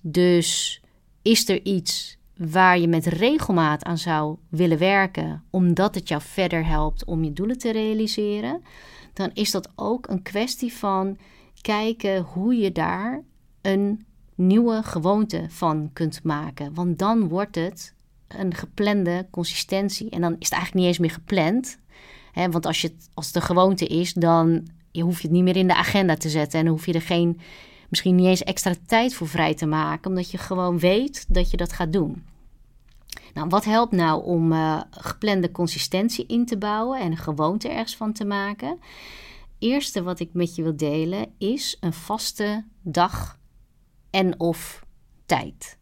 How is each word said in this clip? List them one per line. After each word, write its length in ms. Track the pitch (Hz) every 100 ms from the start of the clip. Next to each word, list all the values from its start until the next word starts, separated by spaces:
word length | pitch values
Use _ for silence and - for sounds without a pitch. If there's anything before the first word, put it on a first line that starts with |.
Dus 760 | 170 151 180 175 165 - - - _ _ _ _
is 260 | 214 226 -
er 160 | 185
iets 540 | - 190 - - - - _ -
waar 420 | 165 180 185 180
je 100 | 170
met 180 | 165 170
regelmaat 800 | 165 233 302 - 180 156 151
aan 140 | - 165
zou 380 | 175 156 151 160 _
willen 300 | 160 175 156
werken, 640 | 185 196 190 190 156 156 -
omdat 440 | 185 180 170 202
het 140 | 196 -
jou 140 | 147
verder 440 | - - 175 170 160
helpt 380 | 156 156 -
om 200 | - 165
je 80 | 160
doelen 260 | 143 208 254
te 140 | 233
realiseren, 920 | 220 220 220 220 - 208 208 233 339 - - - - -
dan 180 | - 190
is 160 | - 208
dat 200 | - -
ook 340 | - 208 254 -
een 140 | 185
kwestie 500 | 190 202 254 - 240
van 440 | - 202 190 190 196 - - - -
kijken 600 | - 208 220 226 202 190
hoe 320 | 160 180 214
je 180 | 247 196
daar 500 | 165 165 175 220 277 - _ _ _
een 460 | 196 196 202 214 - - -
nieuwe 480 | - 185 214 233 220
gewoonte 640 | 220 170 165 208 214 160 160
van 420 | - 170 156 151
kunt 300 | - 160 156
maken. 520 | 160 147 156 135 143
Want 240 | 160 180 160
dan 300 | 196 226 185
wordt 260 | 175 202
het 400 | 170 175 170 - _ _ _ _
een 260 | - 190
geplande 720 | 165 - - 208 202 175 175 180
consistentie. 800 | - 165 - - 196 202 196 214
En 100 | 170
dan 160 | 170 165
is 100 | -
het 40 |
eigenlijk 220 | - 180
niet 100 | 190
eens 140 | 180 175
meer 120 | 160
gepland. 680 | 165 - 190 160 233 254 - _ - - - -
Hè, 180 | - 180
want 160 | 165 160
als 140 | 156
je 80 | 165
het, 200 | - -
als 120 | - 151
het 100 | 175
een 60 |
gewoonte 440 | - 180 190 185 170
is, 260 | 160 175
dan 560 | - 170 165 165 165 165 - _
je 120 | 165
hoef 180 | 170 175
je 60 | 160
het 100 | 175
niet 80 |
meer 120 | 180 185
in 100 | 185
de 100 | 170
agenda 400 | 170 202 185 156
te 120 | 160
zetten 300 | 156 147 160
en 60 |
dan 100 | 165
hoef 120 | 156 160
je 60 |
er 100 | 165
geen, 380 | 165 170 170 170 - - - - -
misschien 260 | - 185
niet 120 | 180 180
eens 160 | 180
extra 320 | - 190 190 180 -
tijd 280 | 226 247
voor 140 | 254 160
vrij 260 | 170 160
te 120 | 156 156
maken, 440 | 156 156 156 185
omdat 200 | 185 175
je 80 | 180
gewoon 400 | - 185 180 175
weet 460 | 175 202 277 - -
dat 220 | 180 175
je 60 | 165
dat 160 | 170
gaat 200 | - 170
doen. 320 | 190 151 - - - - _ _ _ _ - - - -
Nou, 140 | - 156
wat 160 | 196
helpt 280 | 214 220 233
nou 320 | 185 165 156
om, 280 | - 170 165
eh, 280 | 160 156 156 -
geplande 600 | - - - 214 196 170
consistentie 760 | 175 175 - - 185 220 - -
in 200 | 233 240
te 120 | 208
bouwen 420 | 208 214 240 269
en 100 | 180
een 60 | 160
gewoonte 520 | - 151 156 208 240
ergens 280 | - 226 -
van 160 | 214
te 120 | 214
maken? 540 | 202 202 196 208 262 349 - - - - - - - -
Eerste 440 | 226 277 277 202
wat 180 | 180 175
ik 80 | 170
met 220 | 175 170
je 80 | 170
wil 140 | 165 147
delen 560 | 156 151 160 196 220 -
is 380 | 202 277 - -
een 120 | 180
vaste 720 | 160 - 214 - - 208 214 214 -
dag 560 | 185 175 180 - - - _ _ _ _ _ _ _
en 300 | 190 190 -
of 440 | 170 165 - - - - _ _ -
tijd. 520 | 147 76 - - -